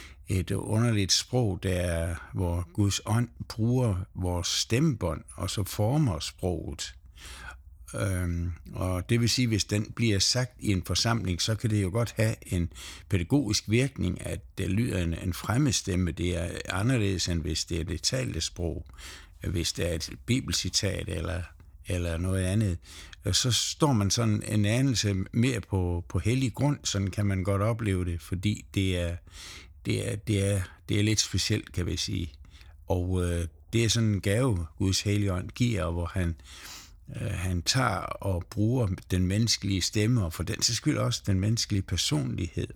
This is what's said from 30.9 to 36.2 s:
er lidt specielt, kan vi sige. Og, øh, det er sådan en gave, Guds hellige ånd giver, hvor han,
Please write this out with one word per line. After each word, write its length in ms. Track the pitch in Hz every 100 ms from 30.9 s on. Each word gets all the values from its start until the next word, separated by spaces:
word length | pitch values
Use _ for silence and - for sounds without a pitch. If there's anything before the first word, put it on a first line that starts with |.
| 107
er 40 |
lidt 160 | 104 107
specielt, 520 | - 95 - 104 -
kan 140 | - 85
vi 120 | 85
sige. 360 | - 101 85 - - - - - -
Og, 360 | 92 90 92
øh, 240 | 87 85 85 - -
det 120 | 113 113
er 40 |
sådan 200 | 117 110
en 120 | 101
gave, 440 | 101 104 135 95 82 -
Guds 240 | 95 92
hellige 320 | 104 104 98
ånd 160 | 90 85
giver, 420 | - 120 101 85
hvor 200 | 85 85
han, 220 | 98